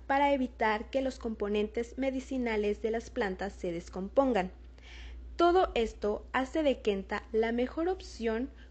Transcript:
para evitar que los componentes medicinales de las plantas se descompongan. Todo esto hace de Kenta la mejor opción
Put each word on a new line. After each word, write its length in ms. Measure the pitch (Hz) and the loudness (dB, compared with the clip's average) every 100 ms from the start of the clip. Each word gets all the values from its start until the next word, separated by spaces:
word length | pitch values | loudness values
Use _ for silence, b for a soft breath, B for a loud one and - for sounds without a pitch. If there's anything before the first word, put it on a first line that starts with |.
| - | 0
para 260 | 277 285 | 4 4
evitar 560 | 285 254 - 220 214 226 | 4 0 0 0 0 0
que 120 | 269 | -2
los 180 | 269 247 | 0 -2
componentes 800 | 233 220 202 208 208 233 233 - | -6 -4 0 2 0 -2 -6 -2
medicinales 840 | 269 262 262 262 240 214 208 208 | -2 -2 -4 -2 0 0 0 0
de 100 | 220 | 0
las 180 | 226 233 | -2 -4
plantas 420 | - 202 185 196 | -2 -2 -2 -6
se 220 | - 180 | -4 -6
descompongan. 800 | 170 175 185 196 - 269 214 185 - - B B B B B - - | -6 -6 -6 0 4 4 4 0 -4 -18 B B B B B -8 4
Todo 360 | 339 359 370 | 6 6 4
esto 540 | 240 220 - 208 214 - | 2 -2 -2 -2 -2 -2
hace 300 | 254 262 320 | -2 0 2
de 200 | 294 240 | 2 2
Kenta 420 | - 196 190 208 - | 2 0 -2 -6 -2
la 200 | 220 226 | 0 2
mejor 380 | 233 247 - 339 | 2 0 0 -2
opción 640 | 370 - - 226 220 269 B B | -2 -8 -4 -2 -2 -4 B B